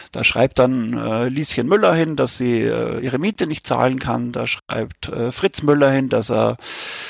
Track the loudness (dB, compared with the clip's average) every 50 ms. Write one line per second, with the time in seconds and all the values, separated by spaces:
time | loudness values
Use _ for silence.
0 | -18 -12 -8 -2 -2 0 2 2 0 2 4 4 4 4 2 -2 -2 -2 -4 -4
1 | -2 -2 -2 -2 -2 -2 -2 -2 -2 -2 -2 0 2 2 2 4 4 4 4 2
2 | 0 0 0 0 0 0 0 -2 0 0 2 2 0 0 0 -2 -2 -4 -4 -4
3 | -4 -4 -2 0 -2 -2 -2 -2 -4 -4 -4 -6 -2 -2 0 2 2 2 2 0
4 | -2 -4 -2 -2 -4 -4 -4 -4 -4 -4 -6 -8 _ -6 -4 -4 -4 -6 -8 _
5 | -10 -8 -4 -4 -4 -4 -2 -2 -2 -2 -2 0 2 4 4 6 6 4 4 2
6 | 2 2 0 0 0 2 2 2 2 2 0 -2 -10 -14 -12 -10 -10 -8 -8 -10
7 | -10 -12